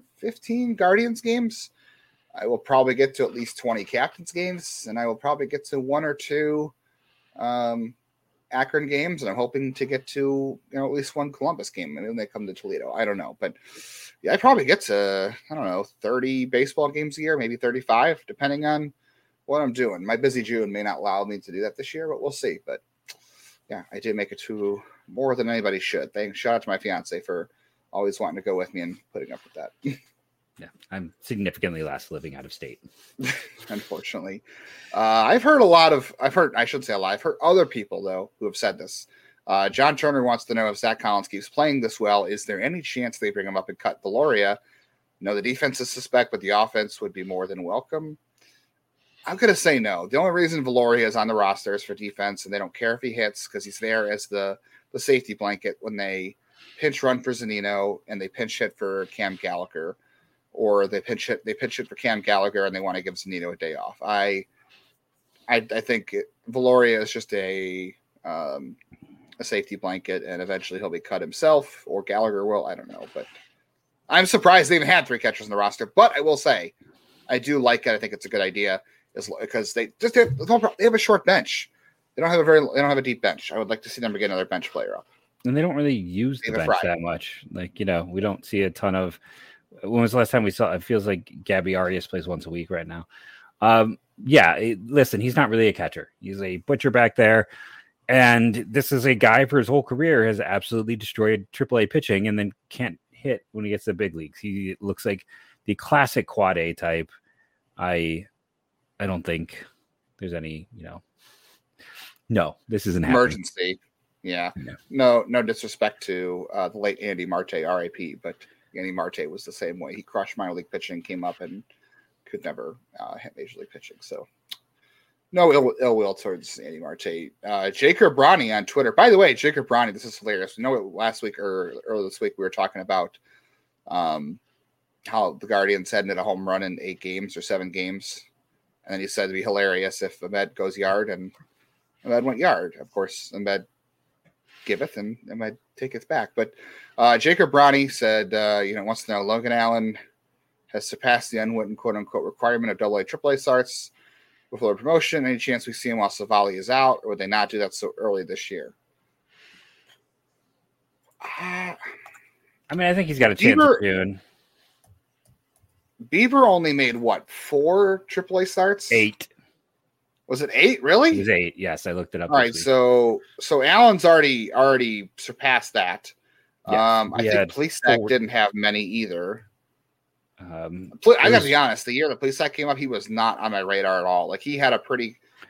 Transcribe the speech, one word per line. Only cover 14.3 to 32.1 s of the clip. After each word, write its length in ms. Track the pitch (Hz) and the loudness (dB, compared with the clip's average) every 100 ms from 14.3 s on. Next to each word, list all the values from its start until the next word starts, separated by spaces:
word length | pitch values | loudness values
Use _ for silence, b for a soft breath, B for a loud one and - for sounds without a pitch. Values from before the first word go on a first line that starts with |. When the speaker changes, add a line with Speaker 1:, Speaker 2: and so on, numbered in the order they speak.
Speaker 1:
I 60 | 190 | 4
probably 260 | 254 254 | 4 4
get 160 | 135 196 | 4 0
to, 540 | - 101 101 98 98 113 - | 2 0 0 0 -4 -6 -12
I 40 | |
don't 120 | 151 101 | -8 -4
know, 180 | 92 101 _ | -4 -6 _
thirty 460 | 107 127 131 131 127 | -4 -2 -2 -2 0
baseball 420 | 123 135 - 143 | 0 0 0 -2
games 300 | 147 151 147 | -2 -8 -6
a 20 | |
year, 160 | 156 151 | -4 -2
maybe 200 | 117 120 | -2 -4
thirty-five, 680 | 123 127 - 113 156 156 - | -4 -2 0 2 2 0 -8
depending 380 | - 139 143 | -4 -4 -2
on 300 | 151 151 147 - _ _ _ _ - | -2 -2 -4 -12 _ _ _ _ -4
what 160 | 147 | -2
I'm 100 | 139 | -2
doing. 320 | 120 117 90 | -2 -2 -2
My 120 | 98 117 | -4 0
busy 260 | 135 123 | 0 0
June 280 | 110 117 104 | -2 -2 -2
may 120 | 101 | -4
not 160 | 104 76 | -6 -4
allow 260 | 98 98 | -2 -2
me 140 | 101 101 | -4 -8
to 120 | 98 | -10
do 120 | 90 | -8
that 120 | 107 | -6
this 200 | - 135 | -8 -12
year, 120 | 160 160 | -10 -8
but 120 | 143 | -6
we'll 100 | 143 | -6
see. 280 | 135 120 78 - | -4 -6 -6 -10
But 160 | - _ _ - - b b b b - | -12 _ _ -20 -20 b b b b -14
yeah, 140 | 101 - | -14 -14
I 80 | 101 | -10
did 160 | 113 | -6
make 160 | 104 98 | -4 -6
it 80 | 101 | -10
to 420 | - 107 101 101 b b _ | -12 -6 -4 -6 b b _
more 240 | 104 135 | -4 -2
than 140 | 127 117 | 0 -2
anybody 320 | 113 104 95 | -2 -2 -4
should. 320 | - 90 69 | -4 -4 -6
Thanks, 260 | 104 104 - | -6 -8 -4
shout 160 | 120 | -2
out 80 | 117 | 0
to 40 | 110 | -2
my 80 | 95 | -6
fiance 440 | 104 90 - 87 | -4 -6 -6 -10
for 280 | - 87 - _ _ _ _ | -6 -8 -8 _ _ _ _
always 300 | 98 101 98 | -4 -4 -4
wanting 160 | 95 92 | -6 -6
to 60 | |
go 120 | 101 | -4
with 200 | 92 92 | -4 -4
me 80 | 92 | -8
and 160 | 85 90 _ | -10 -12 _
putting 220 | - 64 | -14 -12
up 80 | 62 | -16
with 100 | _ | _
that. 180 | - 69 _ | -16 -16 _
<laughs> 260 | 139 135 _ _ _ _ _ - | -10 -10 _ _ _ _ _ -20
Speaker 2:
Yeah, 100 | 85 _ _ | -20 _ _
I'm 240 | 95 82 - | -14 -12 -16
significantly 640 | - 110 95 - 92 82 | -10 -6 -4 -4 -4 -4
less 260 | 76 67 - | -8 -10 -12